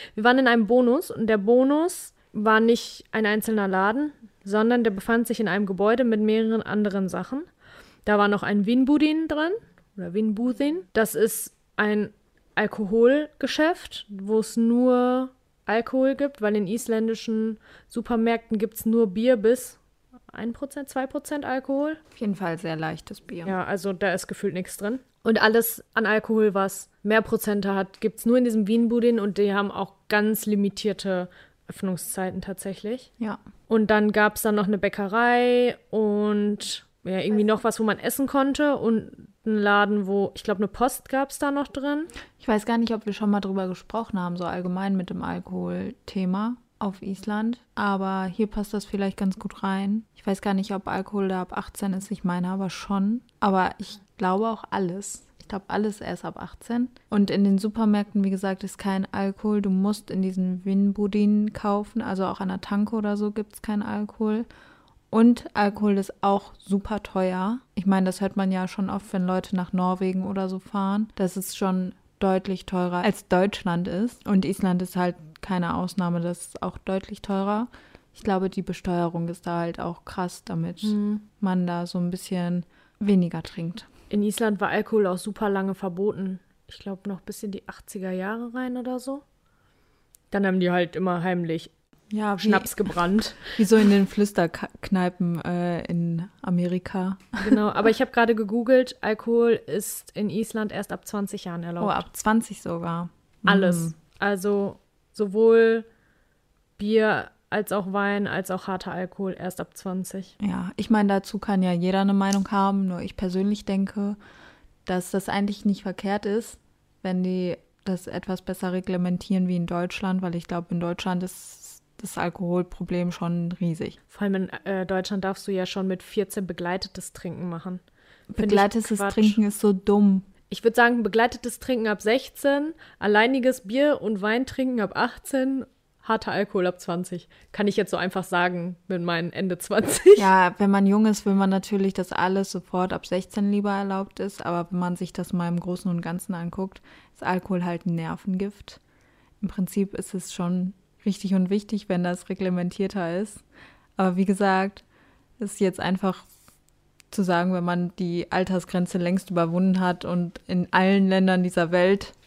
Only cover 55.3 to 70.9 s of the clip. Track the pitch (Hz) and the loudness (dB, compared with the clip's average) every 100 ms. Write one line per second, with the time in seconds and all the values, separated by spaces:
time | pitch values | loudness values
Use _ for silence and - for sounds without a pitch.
55.3 | _ - 196 - 185 214 202 - 175 170 | _ -12 -10 -4 -2 -2 -4 -8 -8 -10
56.3 | - 175 - - 240 247 - _ 208 202 | -12 -14 -14 -6 -4 -4 -6 _ 2 4
57.3 | 185 202 196 214 220 220 208 202 202 196 | 4 4 4 0 0 2 2 2 0 0
58.3 | 190 196 190 196 - 196 190 196 196 196 | 0 -2 -4 -8 -6 -2 -2 -2 -2 -4
59.3 | 196 214 208 202 185 196 208 - 190 190 | -2 0 0 2 2 0 -2 -4 -4 -2
60.3 | 185 185 185 190 196 202 196 208 208 208 | -2 -2 -2 0 2 2 2 0 2 4
61.3 | 208 214 - 208 202 208 226 196 190 185 | 4 0 -2 -2 -2 -2 -6 -4 -2 -2
62.3 | - 190 185 - 202 208 226 208 202 208 | -2 -4 -6 -2 -2 0 -2 -2 -2 -2
63.3 | 208 208 - - 208 214 208 208 - 214 | -4 -8 -10 -6 -4 -4 -6 -8 -4 -2
64.3 | 214 240 - - - _ _ _ 214 233 | -2 -6 -14 -20 -20 _ _ _ 6 6
65.3 | 240 - - 202 208 208 196 190 - 202 | 6 0 0 0 2 2 2 -2 -2 0
66.3 | 196 - - - 196 - 208 - 190 185 | 0 -2 -14 -2 -2 -2 -6 -4 -2 0
67.3 | 185 190 247 - - 185 190 185 185 196 | 0 -2 -4 -6 -2 2 2 2 0 -2
68.3 | 196 190 185 185 - 190 190 - 190 180 | 0 0 0 -4 -4 -4 -6 -4 -2 0
69.3 | 185 185 180 180 185 180 185 190 185 190 | -2 -2 -4 -2 0 0 0 -2 -2 -4
70.3 | 196 190 185 - 202 196 | -4 -4 -6 -6 -4 0